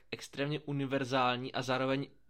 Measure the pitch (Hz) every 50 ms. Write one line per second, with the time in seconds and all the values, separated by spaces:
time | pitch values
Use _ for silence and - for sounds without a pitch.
0 | - - - - - - - 135 139 143 151 147 - 147 143 139 139 127 135 135
1 | 135 123 135 131 123 123 123 123 127 135 - 127 120 127 127 127 131 131 135 139
2 | 139 - - - -